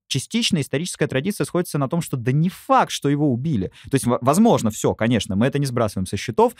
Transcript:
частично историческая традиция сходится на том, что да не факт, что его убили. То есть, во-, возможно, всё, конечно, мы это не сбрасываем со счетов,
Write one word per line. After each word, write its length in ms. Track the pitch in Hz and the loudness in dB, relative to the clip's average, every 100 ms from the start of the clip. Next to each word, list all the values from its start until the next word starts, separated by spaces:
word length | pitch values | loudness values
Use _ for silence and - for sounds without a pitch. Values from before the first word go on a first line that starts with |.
| - | -6
частично 520 | 139 - 233 233 170 | -6 -2 -2 0 0
историческая 460 | 135 139 180 - 147 | -2 -4 -4 -4 -2
традиция 380 | 131 156 - 147 | -2 -2 -2 -2
сходится 320 | 175 175 151 | -2 -2 -2
на 100 | 131 | -2
том, 120 | 170 | -2
что 140 | - 135 | -4 -4
да 140 | 113 | 0
не 180 | 143 175 | 2 2
факт, 420 | - - 262 180 | -2 0 2 2
что 180 | - 143 | 0 0
его 180 | 143 151 | 2 2
убили. 340 | 120 147 123 90 - - | 0 0 -2 -2 -8 -4
То 40 | 139 | -2
есть, 100 | 123 | 0
во-, 140 | 120 | 0
возможно, 480 | 120 160 226 139 107 | 2 4 6 4 2
всё, 240 | - 135 92 | -2 -2 0
конечно, 400 | 113 120 - 95 | 0 0 0 0
мы 100 | 127 | 0
это 120 | 143 | 0
не 60 | 143 | -2
сбрасываем 400 | 120 110 - 92 | -2 -2 -2 -6
со 100 | 98 | -6
счетов, 360 | - 113 240 - | -4 2 0 0